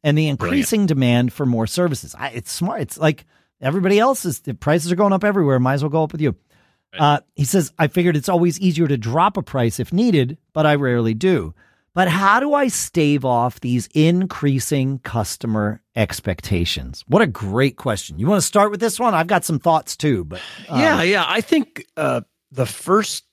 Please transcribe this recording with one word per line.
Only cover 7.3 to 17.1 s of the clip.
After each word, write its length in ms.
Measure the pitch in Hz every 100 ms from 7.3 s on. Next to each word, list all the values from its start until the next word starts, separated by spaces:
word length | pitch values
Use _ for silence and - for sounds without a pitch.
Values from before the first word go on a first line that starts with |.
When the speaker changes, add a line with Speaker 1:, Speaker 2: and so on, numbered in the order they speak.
Speaker 1:
he 100 | -
says, 280 | 139 190 147 -
"I 80 | 156
figured 320 | - 175 151
it's 100 | 165
always 320 | 175 175 175
easier 260 | 185 156 160
to 120 | 135
drop 400 | 110 143 190 196
a 40 |
price 380 | - 135 117 -
if 140 | 123
needed, 420 | 170 247 165 123 156 _
but 140 | 156 151
I 80 |
rarely 400 | 147 135 123 113
do. 400 | 110 185 160 80 - _ _ _
But 120 | - 185
how 300 | 170 196 226
do 140 | 285
I 160 | 285 269
stave 560 | - - 170 151 147
off 360 | 131 120 120 -
these 280 | 120 123 -
increasing 1040 | 156 156 175 185 - 143 135 - 143 131 135
customer 840 | - 117 104 - 117 110 104 110 _ 120
expectations?" 1040 | 104 - - 87 - 95 87 - 65 65
What 160 | -